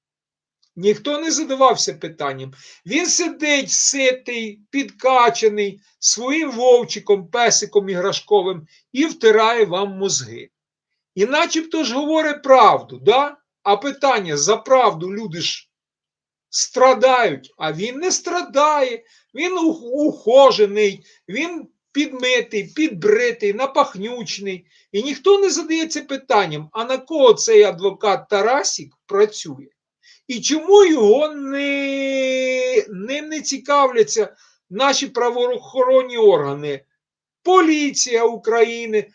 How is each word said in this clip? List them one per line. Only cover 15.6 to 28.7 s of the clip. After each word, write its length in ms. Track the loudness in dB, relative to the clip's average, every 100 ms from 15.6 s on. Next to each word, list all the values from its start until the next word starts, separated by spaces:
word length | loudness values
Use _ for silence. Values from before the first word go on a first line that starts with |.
| _ _ _ _ _ _ _ _ _
страдають, 1040 | -8 -4 2 4 6 4 4 2 -2 -12 -10
а 140 | -8
він 260 | -6 -8 -6
не 120 | -4
страдає. 960 | -4 -4 -6 -2 0 2 2 -2 -4 _ _ _
Він 240 | -8 -4 -2
ух-, 240 | -2 -2
ухожений, 1200 | -6 -2 -2 -2 4 6 6 6 0 2 -2 -2 _ _ -12
він 400 | -8 -8 -10 -16 _ _
підмитий, 720 | -4 -4 -4 -2 -2 -2 -8
підбритий, 880 | -6 -4 -4 -2 2 2 0 -2 -4
напахнючний. 1120 | -2 -2 0 -2 -4 -10 -10 -12 -10 -10 -12 _ _ _
І 100 | -6
ніхто 360 | -6 -2 2 4
не 120 | 2
задається 520 | -2 -4 -4 -4 -8
питанням, 640 | -10 -10 -2 0 0 -6 -12
а 120 | -10
на 140 | -6 -8
кого 360 | -6 2 4
цей 280 | 4 4 4
адвокат 640 | 4 2 -6 -2 -2 -2 -2
Тарасік 640 | -2 0 0 -2